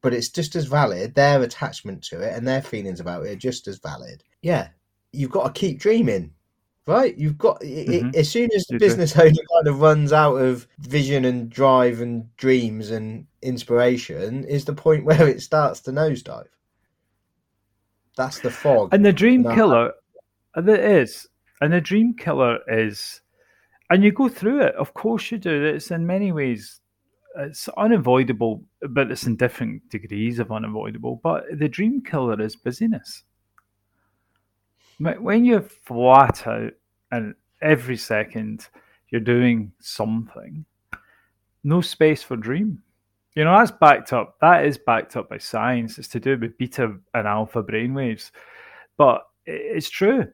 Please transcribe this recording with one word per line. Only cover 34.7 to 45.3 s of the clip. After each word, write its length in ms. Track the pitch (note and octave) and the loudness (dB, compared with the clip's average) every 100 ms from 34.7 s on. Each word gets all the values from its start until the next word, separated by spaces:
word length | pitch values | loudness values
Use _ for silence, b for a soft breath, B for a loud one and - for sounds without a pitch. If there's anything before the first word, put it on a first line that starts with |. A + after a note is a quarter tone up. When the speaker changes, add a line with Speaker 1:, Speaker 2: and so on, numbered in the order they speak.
| _ _ _ | _ _ _
Speaker 2:
Wh-, 220 | D#3 F3+ | -6 -4
when 240 | A3+ G#3+ | 0 2
you're 180 | B3 A3 | 4 2
flat 840 | - _ _ A#2+ B2 C3+ C3 - A#2 | 0 _ _ 2 6 8 8 2 -6
out 260 | A2+ A2+ _ _ _ _ | -8 -8 _ _ _ _
and 220 | B2 G#2 - _ _ | -8 -8 -14 _ _
every 360 | D#3 D3+ B2 A#2+ | 0 0 0 -10
second 720 | - G#2+ G#2+ A2+ G#2+ A2 - b b b _ | -4 -4 -4 -8 -10 -12 -16 b b b _
you're 100 | A#2 | -6
doing 520 | A2+ A#2+ B2 A#2 G2+ _ | 0 2 2 0 -4 _
something, 840 | - - A2 A2 A2+ - - D3+ D#3 _ _ B B B B B _ _ | -18 -8 -4 -4 -6 -16 -18 -18 -18 _ _ B B B B B _ _
no 160 | C#3+ E3+ | 0 0
space 420 | E3 - D#3 D3+ | 0 2 2 2
for 140 | - B2 | -4 -8
dream. 460 | G#2+ C#3+ G#3+ D#3+ _ _ _ _ _ | -6 -4 -4 -6 _ _ _ _ _
You 100 | - | -2
know, 120 | D#3 F#3+ | 4 4
that's 120 | A3+ | 4
backed 420 | - D#3 C3+ - | 6 6 6 2
up. 220 | B2 G2+ _ | -4 -4 _
That 240 | D#3+ E3+ | 4 6
is 140 | D3 C#3 | 4 -2
backed 380 | - A2+ - B2 | 0 0 -2 -10
up 120 | |
by 100 | G2+ | -10